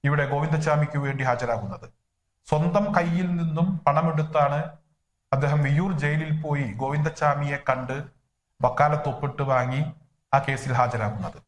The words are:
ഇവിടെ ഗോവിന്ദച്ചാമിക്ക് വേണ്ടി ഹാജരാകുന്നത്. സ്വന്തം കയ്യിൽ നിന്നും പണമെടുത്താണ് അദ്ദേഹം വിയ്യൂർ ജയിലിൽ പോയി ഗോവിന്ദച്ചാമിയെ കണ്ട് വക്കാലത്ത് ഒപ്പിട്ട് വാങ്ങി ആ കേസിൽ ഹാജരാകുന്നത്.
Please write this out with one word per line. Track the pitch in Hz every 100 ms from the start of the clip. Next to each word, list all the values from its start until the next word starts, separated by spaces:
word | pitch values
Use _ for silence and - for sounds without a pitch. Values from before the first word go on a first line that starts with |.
ഇവിടെ | 139 147 135
ഗോവിന്ദച്ചാമിക്ക് | 143 156 156 156 151 147 147
വേണ്ടി | 139 135
ഹാജരാകുന്നത്. | 131 123 117 113 98 92 - _ _ _ _ _ -
സ്വന്തം | 151 170 190 202 175
കയ്യിൽ | 170 170 180 175
നിന്നും | 165 156 180 185 -
പണമെടുത്താണ് | 147 165 151 156 156 143 147 - - _ _ _ _ _
അദ്ദേഹം | 135 143 151
വിയ്യൂർ | 139 143 190 165
ജയിലിൽ | 147 151 156 156
പോയി | 151 143 127
ഗോവിന്ദച്ചാമിയെ | 107 135 143 156 156 151 143 143 143 -
കണ്ട് | 127 123 135 151 _ _ _ _ _
വക്കാലത്ത് | 127 - 147 151 143
ഒപ്പിട്ട് | 123 139 -
വാങ്ങി | 139 127 123 131 156 - _ _ _
ആ | 139
കേസിൽ | - 135 131
ഹാജരാകുന്നത്. | 123 120 113 107 107 87 -